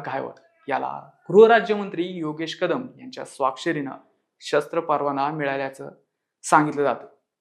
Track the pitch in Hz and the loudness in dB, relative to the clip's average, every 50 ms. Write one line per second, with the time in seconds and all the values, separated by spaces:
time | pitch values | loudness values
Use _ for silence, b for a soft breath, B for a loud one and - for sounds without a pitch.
0 | 151 139 131 135 131 113 - - _ _ _ _ _ 139 131 131 135 131 139 143 | -4 -6 -6 -6 -8 -8 -12 -16 _ _ _ _ _ -6 -4 -4 -4 -6 -8 -10
1 | 139 - _ _ _ - 170 208 226 226 233 220 185 190 208 208 202 190 - 165 | -14 -18 _ _ _ 4 8 8 10 10 8 6 4 2 -2 -4 -4 -6 -6 -6
2 | 180 190 190 175 156 151 151 151 165 160 - - 185 170 156 127 - - - - | -6 -6 -6 -6 -6 -6 -6 -6 -8 -8 -4 -4 -2 -2 -2 -2 -4 -8 -14 -18
3 | 127 127 - - 139 - - - 135 135 131 - - 170 156 151 135 131 - - | -18 -16 -14 -14 -14 -14 -6 -2 -2 -2 -2 -2 -4 -4 -4 -4 -6 -8 -12 -14
4 | - _ _ _ _ _ _ _ - - - 147 147 - 165 170 165 160 147 143 | -18 _ _ _ _ _ _ _ -8 -2 0 0 0 0 -4 -4 -2 0 0 0
5 | 143 143 139 135 139 147 160 156 143 139 135 139 135 135 135 - 139 - - - | 0 -2 -2 -2 -2 -2 -2 -4 -4 -4 -4 -4 -6 -8 -8 -12 -16 -16 -18 -20
6 | _ _ _ _ _ _ _ _ - - 175 156 151 151 127 143 143 131 117 - | _ _ _ _ _ _ _ _ 0 4 4 4 4 2 0 0 0 0 0 -2
7 | - - - _ _ _ _ _ | -6 -14 -20 _ _ _ _ _